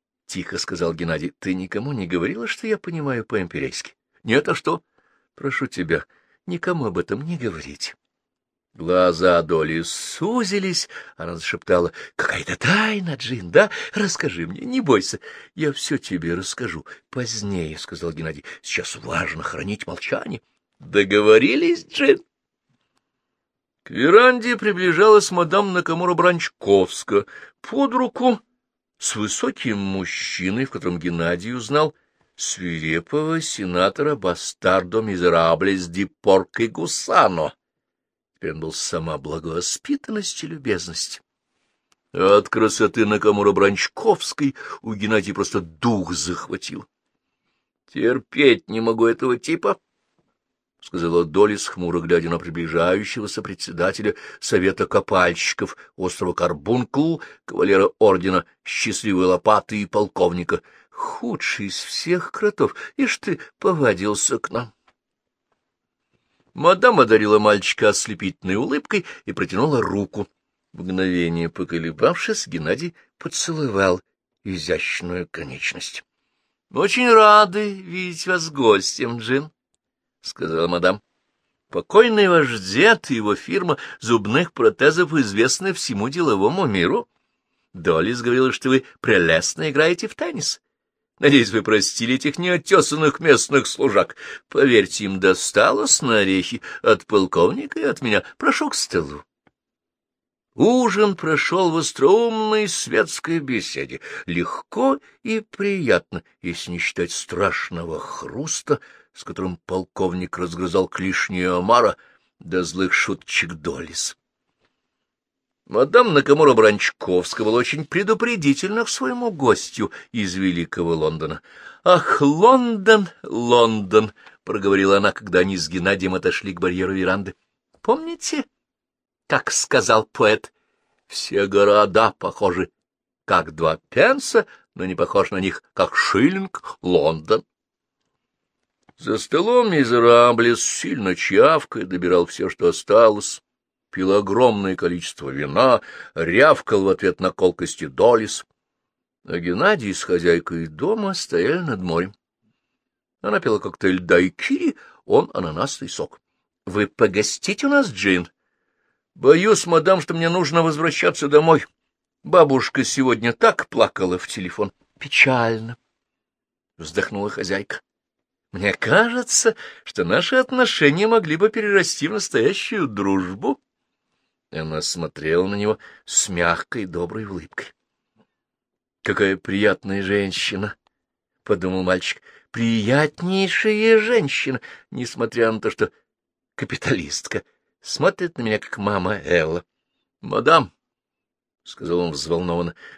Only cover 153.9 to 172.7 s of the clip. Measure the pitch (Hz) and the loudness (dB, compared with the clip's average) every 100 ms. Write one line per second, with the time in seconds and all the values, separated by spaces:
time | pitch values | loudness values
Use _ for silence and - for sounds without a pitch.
153.9 | 92 87 87 90 - - 269 330 - - | 0 4 4 4 -2 -4 -2 -2 -4 -10
154.9 | _ - 127 - - 87 78 139 - - | _ 0 2 2 -4 -6 -4 -6 -8 -12
155.9 | - - - _ _ _ _ - 98 104 | -10 -10 -14 _ _ _ _ -6 -2 -2
156.9 | - 107 95 107 - - 208 277 285 220 | 0 0 2 -2 -4 -6 -4 2 2 0
157.9 | 101 101 90 87 _ _ _ _ _ _ | 0 2 2 0 _ _ _ _ _ _
158.9 | _ _ - 123 165 202 202 170 165 160 | _ _ 2 4 6 6 2 2 2 4
159.9 | 190 - 165 165 180 147 170 160 151 160 | 2 0 -2 0 0 0 2 2 0 -2
160.9 | 160 170 - 143 151 160 160 - _ _ | 0 0 0 4 6 8 4 2 _ _
161.9 | _ _ _ - 175 151 131 - - 123 | _ _ _ 2 6 6 4 0 -2 -2
162.9 | - 127 113 117 - 226 - - - 101 | 0 2 2 0 2 2 2 -2 0 0
163.9 | - 92 90 - - 90 - 101 - _ | 0 -2 -4 -6 -10 -8 -6 -6 -8 _
164.9 | - 143 - 135 127 117 113 113 120 _ | -20 -4 2 2 2 0 -2 -8 -14 _
165.9 | _ _ _ _ _ _ _ _ - 80 | _ _ _ _ _ _ _ _ -18 -8
166.9 | 85 - 101 101 101 95 98 104 - _ | -6 -4 -4 -6 -6 -6 -6 -6 -14 _
167.9 | _ _ _ _ _ _ 95 101 92 110 | _ _ _ _ _ _ -4 -2 -2 2
168.9 | 170 233 247 240 - 226 220 - - - | 2 2 -2 -2 0 0 -2 -6 -20 -10
169.9 | - 87 120 170 262 262 254 247 - 147 | -4 0 0 2 0 2 0 0 4 4
170.9 | 160 214 226 165 160 214 226 208 196 175 | 4 2 2 0 0 0 0 0 2 0
171.9 | - 151 214 - 123 123 196 - | -2 -4 -4 -2 0 2 0 -4